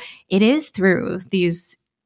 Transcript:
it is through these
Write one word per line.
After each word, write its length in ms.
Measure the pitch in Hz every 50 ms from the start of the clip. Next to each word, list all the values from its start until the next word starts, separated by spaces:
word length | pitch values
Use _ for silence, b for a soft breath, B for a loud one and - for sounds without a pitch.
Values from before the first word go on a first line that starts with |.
| B B B B B B
it 140 | 190 190
is 260 | 214 226 277 311 302 -
through 520 | - 208 185 190 180 - - - 180 185 185 -
these 460 | - 190 180 170 170 165 - - - _ _ _ _ _ _